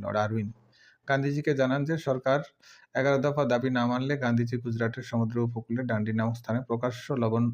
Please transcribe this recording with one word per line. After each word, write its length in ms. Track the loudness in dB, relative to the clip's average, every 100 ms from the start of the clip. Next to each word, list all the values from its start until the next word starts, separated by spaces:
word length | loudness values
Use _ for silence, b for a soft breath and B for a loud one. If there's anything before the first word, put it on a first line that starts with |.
লর্ড 160 | -4 -2
আরউইন, 360 | 0 -2 -4 -8 _ b b b -2
গান্ধীজিকে 460 | 0 0 0 0
জানান 300 | 2 2 2
যে 140 | 0 -2
সরকার 420 | 0 0 2 0 0 _ B B B
এগারো 240 | 0 2 4
দফা 260 | 2 2
দাবি 260 | 2 2 2
না 160 | 0 0
মানলে 300 | 0 -2 0
গান্ধীজি 400 | 2 2 2 -2
গুজরাটের 460 | -4 0 -2 -2
সমুদ্র 360 | -4 0 0 0
উপকূলে 440 | 0 -2 -4 -4
ডান্ডি 300 | -2 -2 0
নামক 240 | 0 0 -2
স্থানে 260 | -2 -2
প্রকাশ্য 500 | -2 -2 -2 -4 -4
লবণ 380 | -2 2 2 0